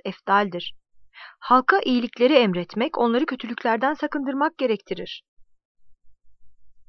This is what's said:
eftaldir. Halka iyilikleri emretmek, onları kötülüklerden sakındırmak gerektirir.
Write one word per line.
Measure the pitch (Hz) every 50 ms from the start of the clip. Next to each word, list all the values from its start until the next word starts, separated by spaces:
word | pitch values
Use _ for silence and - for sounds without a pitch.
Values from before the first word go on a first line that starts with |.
| -
eftaldir. | 202 185 - _ 202 196 202 208 196 170 175 - - - - _ _ _ - - - - - - - - _
Halka | - - 247 254 254 - 381 392
iyilikleri | - - 247 247 233 233 - - 240 269
emretmek, | 311 269 240 202 175 180 175 - - 214 240 320 - -
onları | 240 233 233 247 320
kötülüklerden | - 262 247 - 220 240 - - 240 226 226 254 277 302
sakındırmak | - 302 294 - 294 269 269 262 269 285 311 - -
gerektirir. | 269 240 220 196 _ - 190 175 185 - - - _ _ _ - - _ _ _ _ _ _ _ - - - - - - - - - - - - - - - - - - - - -